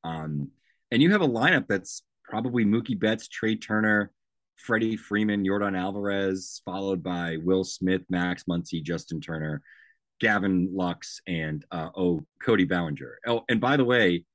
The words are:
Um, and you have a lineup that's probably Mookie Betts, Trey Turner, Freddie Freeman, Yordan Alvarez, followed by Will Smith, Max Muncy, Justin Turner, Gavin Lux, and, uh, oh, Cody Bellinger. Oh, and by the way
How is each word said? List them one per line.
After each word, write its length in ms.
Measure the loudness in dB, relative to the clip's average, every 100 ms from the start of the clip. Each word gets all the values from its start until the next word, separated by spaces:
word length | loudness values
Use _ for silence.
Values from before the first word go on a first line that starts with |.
Um, 460 | -6 -6 -4 -4 -6 _ _ _ _
and 120 | 4
you 80 | 6
have 100 | 6
a 60 | 2
lineup 380 | 4 4 4 2
that's 360 | -2 -2 -14 _ _
probably 400 | -8 -4 -2 2
Mookie 340 | 4 2 0 0
Betts, 300 | 0 0 -6
Trey 280 | -4 -2 -2
Turner, 560 | 0 0 2 2 0 _ _ _ _ -18
Freddie 400 | -2 0 0 -2
Freeman, 480 | -2 0 2 2
Yordan 320 | 0 0 0 -2
Alvarez, 880 | -4 -4 -2 0 0 -2 -6 -12
followed 380 | -10 -6 -2 -2
by 340 | -2 -4 -4 -2
Will 280 | 2 2
Smith, 380 | 0 -4 0 0 0
Max 360 | -2 0 -2
Muncy, 380 | -2 -4 -2 -6
Justin 380 | -4 -6 -4 -10
Turner, 400 | -6 -6 -4 -6 _ -20 _ _ _ _
Gavin 500 | 0 2 2 2 0
Lux, 480 | -2 -4 -4 -10 -14 -6
and, 360 | -4 -4 -6 -8
uh, 200 | -8 -8 -2
oh, 280 | 0 0 -4 _
Cody 220 | 2 2
Bellinger. 540 | 4 0 -2 -6 -10 -10
Oh, 200 | -2 -2 0
and 120 | 0
by 160 | 2 2
the 80 |
way 400 | 4 4 4 2 -4